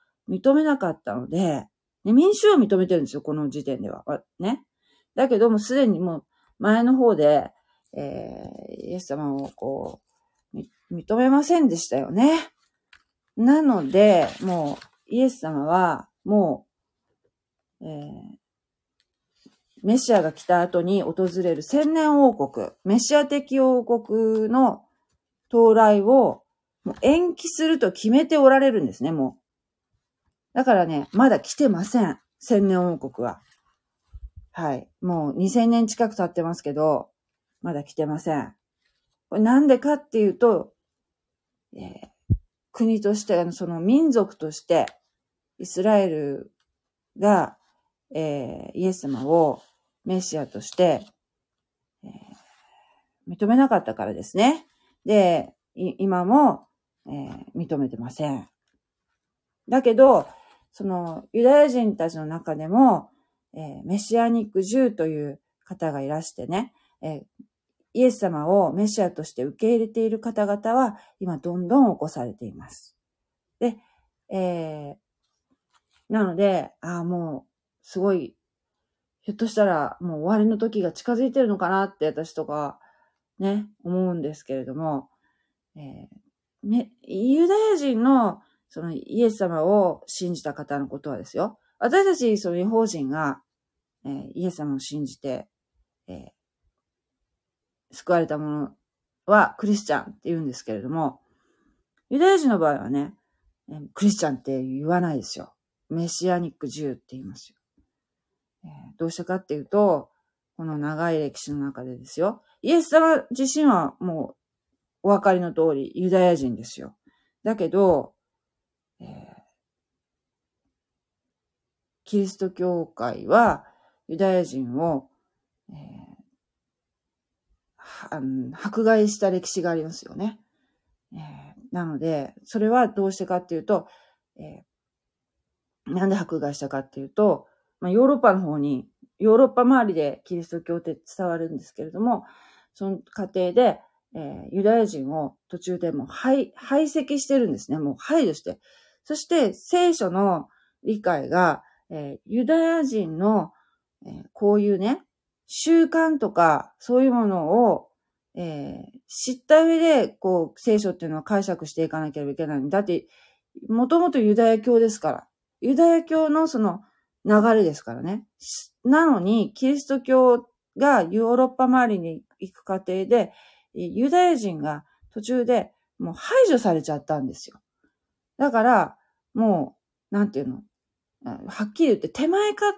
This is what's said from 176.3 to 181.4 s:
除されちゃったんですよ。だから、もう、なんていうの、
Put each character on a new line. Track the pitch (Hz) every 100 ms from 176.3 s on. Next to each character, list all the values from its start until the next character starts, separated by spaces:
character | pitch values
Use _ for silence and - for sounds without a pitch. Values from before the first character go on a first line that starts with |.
| 494 453
除 | 254
さ | 220
れ | 160
ち | 147
ゃ | 147
っ |
た | - -
ん | 131
で |
す | - -
よ。 | _ _ _ _ _ _ _ _ -
だ | 277
か | 233
ら、 | 233 226 160 - _ _ _
も | - 220 180 135 _ _ _ -
う、 |
な | 202
ん | 208
て | 135
い |
う | 143
の、 | - - _ _ _ _ _ - -